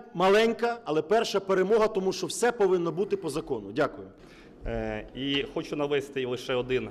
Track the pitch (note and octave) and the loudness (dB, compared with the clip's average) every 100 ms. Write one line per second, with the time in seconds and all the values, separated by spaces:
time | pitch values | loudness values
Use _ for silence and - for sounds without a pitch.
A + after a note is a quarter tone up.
0 | - E3+ F#3+ G#3 A3+ A3+ A#3 A#3 D3 D#3 | -10 0 4 6 4 2 -2 -2 -2 -2
1 | D#3 A3 A3+ G3 F#3+ F#3 F#3 A3 G#3+ G3 | 2 2 2 0 0 2 4 4 4 2
2 | F#3+ F3+ E3 - A#3+ A#3 F#3+ F#3 E3+ D#3+ | -2 -2 -4 0 0 4 4 4 2 -2
3 | G3+ G3 D#3+ D3+ D#3 A#2+ G2 A#2+ C3+ - | -2 -2 -2 -4 -4 -6 -4 0 -2 -2
4 | F#2+ - - - - - - A2+ A2 G#2+ | -16 -18 -20 -20 -20 -12 -6 -4 -4 -6
5 | - B2 C#3 C#3+ C3+ E3+ D#3+ D3+ C#3+ C#3+ | -8 -6 -2 -2 -2 -6 -6 -4 0 0
6 | C#3 C#3 B2 B2 - B2+ B2 B2+ G#2+ | -2 -4 -4 -4 -2 -2 0 -2 -2